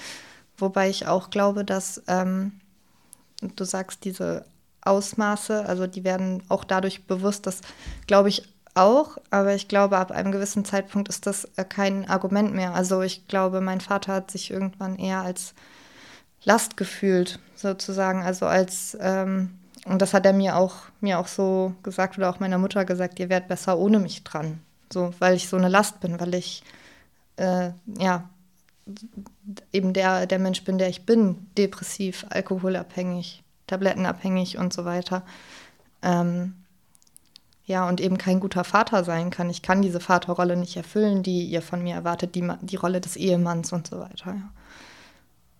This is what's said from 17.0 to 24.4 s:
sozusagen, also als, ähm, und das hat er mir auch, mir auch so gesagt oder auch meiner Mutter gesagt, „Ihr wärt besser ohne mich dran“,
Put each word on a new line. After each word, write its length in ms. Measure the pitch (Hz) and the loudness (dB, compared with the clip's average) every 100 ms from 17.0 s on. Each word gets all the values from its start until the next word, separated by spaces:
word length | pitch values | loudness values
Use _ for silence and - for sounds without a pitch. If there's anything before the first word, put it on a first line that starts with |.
| 196 180 180 - - - | 2 2 2 -6 -18 -8
sozusagen, 680 | 196 190 - 190 190 190 | -6 -6 -6 -2 0 0
also 240 | 180 185 175 | -2 0 2
als, 500 | 185 185 - - 214 | 4 2 -2 -10 -4
ähm, 600 | 190 190 190 190 185 - - - 190 | -2 0 0 -2 -2 -6 -20 -12 0
und 160 | 190 | 2
das 120 | 185 | 4
hat 120 | 196 196 | 6 6
er 80 | |
mir 220 | 196 190 170 | 6 4 2
auch, 180 | 185 - - - | 2 -2 -18 -4
mir 200 | 202 175 | 0 0
auch 80 | 180 | -2
so 460 | - 190 190 185 185 | -2 0 2 0 -4
gesagt 340 | 196 185 185 190 | -8 -2 -2 0
oder 120 | 185 | -2
auch 100 | 180 | 0
meiner 180 | 190 185 | 0 0
Mutter 260 | 190 202 185 | 2 0 0
gesagt, 340 | 180 180 - | -2 -4 -4
„Ihr 100 | 180 | 0
wärt 180 | 185 180 | 0 0
besser 300 | 180 - 170 | -4 0 2
ohne 220 | 202 214 | 4 4
mich 240 | 175 - | 2 -6
dran“, 360 | - 156 | -10 -6